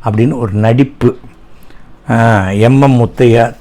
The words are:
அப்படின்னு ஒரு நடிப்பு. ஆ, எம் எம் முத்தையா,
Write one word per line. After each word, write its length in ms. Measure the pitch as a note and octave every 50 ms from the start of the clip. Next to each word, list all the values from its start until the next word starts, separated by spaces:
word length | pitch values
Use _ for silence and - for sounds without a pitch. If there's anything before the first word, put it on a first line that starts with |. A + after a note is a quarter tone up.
| -
அப்படின்னு 320 | A2+ G#2 G#2+ A#2 C3+ D3 A#2+
ஒரு 140 | A#2 G2+
நடிப்பு. 640 | G2 G#2+ G#2+ A2+ A#2 B2+ C#3 C3 - - A#2+ B2 - - - - - - - - - - - - - - - - - - - -
ஆ, 400 | A#2 A#2 A#2 A2+ A2 G2+ F#2+ F#2+
எம் 320 | G2+ G2+ A2 A#2+ C3+ C3+
எம் 180 | C#3+ C3+ C3 A#2+
முத்தையா, 560 | A#2 A2+ - - C3 A#2+ A2+ A#2 A#2 A#2 A2+ -